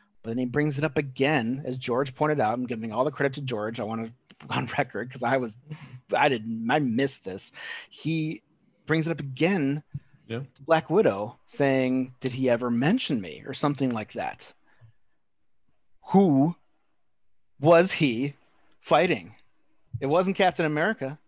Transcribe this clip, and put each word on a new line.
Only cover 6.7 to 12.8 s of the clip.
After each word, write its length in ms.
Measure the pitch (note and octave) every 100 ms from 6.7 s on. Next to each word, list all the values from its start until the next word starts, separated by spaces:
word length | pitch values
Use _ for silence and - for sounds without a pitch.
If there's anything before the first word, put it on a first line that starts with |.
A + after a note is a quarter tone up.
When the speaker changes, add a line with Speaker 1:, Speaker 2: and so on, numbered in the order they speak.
Speaker 1:
I 80 | D3+
missed 460 | C3+ A2+ C#3 -
this. 280 | F#2 F#2+ - - - - -
He 540 | - - D#3+ D#3 E3+ _ _ _ _
brings 220 | - D#3+ D#3+
it 40 |
up 80 | D3+
again 640 | C#3 C3 D#3+ G3 C#3 D3+ - - - _ -
Speaker 2:
Yeah. 120 | A2+ C#3
Speaker 1:
to 80 | -
Black 280 | C#3+ D#3+ -
Widow, 480 | E3+ E3+ G2 G#2+ - -
saying, 680 | - C#3 C3 B2+ C3 B2+ -
"Did 120 | B2+
he 160 | B2+ B2+
ever 200 | A#2 B2
mention 480 | A#2